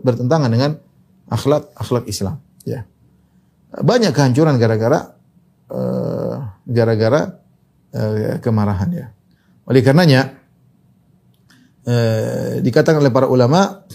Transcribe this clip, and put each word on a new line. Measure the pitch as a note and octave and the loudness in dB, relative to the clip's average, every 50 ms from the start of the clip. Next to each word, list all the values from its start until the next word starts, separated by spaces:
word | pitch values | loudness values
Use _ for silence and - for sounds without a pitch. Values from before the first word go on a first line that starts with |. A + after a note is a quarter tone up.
| - | -2
bertentangan | B2+ A#2 B2 B2 B2 D#3 D#3+ C#3+ A#2+ A2+ | -2 -2 -2 -2 0 0 0 0 0 0
dengan | A#2 C#3 D3 D3+ - _ _ _ _ _ _ _ _ _ - | 0 0 0 -2 -6 _ _ _ _ _ _ _ _ _ -6
akhlak, | A#2+ A#2 - C3+ D3 D3 - - _ - | -6 -4 0 0 -2 -2 -2 -8 _ -12
akhlak | B2 - B2 A#2+ A#2 | -8 -4 -4 -4 -4
Islam. | - G2+ - G2+ F#2 D#3 C3+ _ _ _ _ - - | -6 -10 -8 -8 -8 -8 -10 _ _ _ _ -10 -10
Ya. | - C3+ G#2 _ _ _ _ _ _ _ _ _ _ _ _ _ _ _ _ _ - | -10 -10 -12 _ _ _ _ _ _ _ _ _ _ _ _ _ _ _ _ _ -10
Banyak | - - D3 A3+ B3+ A3+ F#3 B2 | -4 0 0 2 2 2 0 2
kehancuran | C#3+ C#3+ C3 A#2+ C#3 D#3+ D#3+ C#3+ A#2+ | 2 2 2 4 2 2 2 2 2
gara-gara, | A#2 A2 A2+ A2 A2+ A#2 D3 F3 - - - _ _ _ _ _ _ _ _ _ _ - - | 2 2 0 0 0 0 0 0 -2 -8 -18 _ _ _ _ _ _ _ _ _ _ -14 -10
eh, | B1+ - B2 - - B2 - - - A#2 A#2+ A#2 B2+ C#3+ G#2 - _ - - | -8 -6 -6 -4 -4 -6 -6 -6 -6 -6 -8 -8 -8 -10 -12 -14 _ -12 -6
gara-gara, | B2 A#2 A2+ A2+ A2+ G#2+ A2 A2 B2+ D#3 E3+ G3 - - _ _ _ _ _ _ _ _ _ _ - | -2 0 0 0 0 0 0 0 0 0 -2 -4 -10 -16 _ _ _ _ _ _ _ _ _ _ -8
eh, | A#2+ A2+ G#2+ G#2+ G#2+ G#2+ - - - - | -6 -4 -4 -4 -4 -4 -6 -6 -4 -4
kemarahan, | A#2+ A2+ G#2+ G#2 G#2 G2+ F2+ G#2 E3 F3 | -2 0 0 0 0 -2 -2 -2 -4 -4
ya. | E3+ - A#2 - _ _ _ _ _ _ _ _ _ _ | -6 -10 -14 -18 _ _ _ _ _ _ _ _ _ _
Oleh | - A#2+ C3+ | 2 2 4
karenanya, | A2+ C3+ C3+ E3+ F3+ D#3+ C3+ B2+ C#3 - - - _ _ _ _ _ _ _ _ _ _ _ _ _ _ _ _ _ _ _ _ _ _ _ _ _ _ _ _ - A#2+ | 4 6 4 4 6 6 4 4 2 -2 -6 -18 _ _ _ _ _ _ _ _ _ _ _ _ _ _ _ _ _ _ _ _ _ _ _ _ _ _ _ _ -6 -2
eh, | A#2+ A#2+ A#2 A2+ A2 A2 A2 A#2 A#2+ - - - - - | -2 0 0 0 0 -2 -2 -4 -4 -4 -6 -4 -4 -2
dikatakan | - C3 A2 D#3 D3 - D#3+ D3+ | -2 2 2 4 4 4 4 4
oleh | D3 C#3 A#2 | 2 2 4
para | C3 C3 - | 2 2 2
ulama, | B2+ B2+ B2 A#2+ D3+ F3+ G3 - - - - - - | 2 2 2 4 4 2 2 0 -2 -10 -20 -20 -20